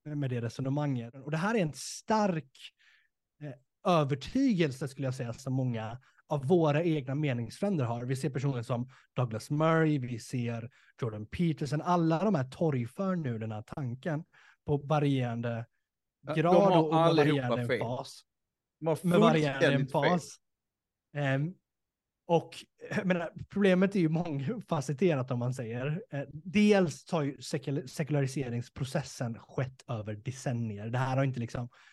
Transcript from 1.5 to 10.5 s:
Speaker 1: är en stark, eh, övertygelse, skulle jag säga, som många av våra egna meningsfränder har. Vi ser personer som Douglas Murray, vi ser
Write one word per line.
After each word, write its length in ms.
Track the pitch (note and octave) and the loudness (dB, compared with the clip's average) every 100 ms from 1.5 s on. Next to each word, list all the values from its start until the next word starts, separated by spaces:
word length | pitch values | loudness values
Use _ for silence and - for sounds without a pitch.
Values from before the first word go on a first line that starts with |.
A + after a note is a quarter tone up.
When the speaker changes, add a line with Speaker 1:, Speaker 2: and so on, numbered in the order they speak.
| A#3 | 0
Speaker 1:
är 40 | |
en 140 | D#3 | -2
stark, 1000 | - - - - A3 G#3 D#3+ - - - _ _ _ _ _ _ - | -4 -12 -10 -2 2 2 0 -6 -16 -20 _ _ _ _ _ _ -16
eh, 120 | D3 - _ _ G3+ | -14 -14 _ _ 2
övertygelse, 960 | E3+ C#3 C#3+ - C4 C#4 F#3 D#3 B2+ C#3 | 4 4 -2 -2 0 2 4 2 0 -8
skulle 200 | - C3 | -6 -6
jag 80 | B2+ | -4
säga, 180 | A#2+ | -6
som 200 | - - | -8 -4
många 460 | C3 B2+ A2+ A2 A#2+ _ _ - | -2 -2 -2 -6 -10 _ _ -6
av 180 | D3+ C3+ | -4 2
våra 380 | F3+ D#3 C#3+ | 4 4 2
egna 320 | F3 D#3 B2+ C#3 | 2 0 -2 -2
meningsfränder 680 | D3+ A#2+ A2+ - G3+ F3+ A#2+ | -2 -2 -4 -4 -2 0 0
har. 200 | A#2 B2 | -2 -4
Vi 100 | C3 | -4
ser 140 | D3+ | -4
personer 320 | C3+ C#3+ B2 | -2 -2 -2
som 280 | A2+ A#2+ C3 - _ - | -2 -4 -4 -10 _ -2
Douglas 340 | A#2+ A2 - | -2 -2 -4
Murray, 500 | D3 D#3+ D#3+ D#3 D3 | 0 4 4 4 2
vi 200 | B2 A2+ | -2 -8
ser 500 | - B2+ A#2 | -6 -4 -4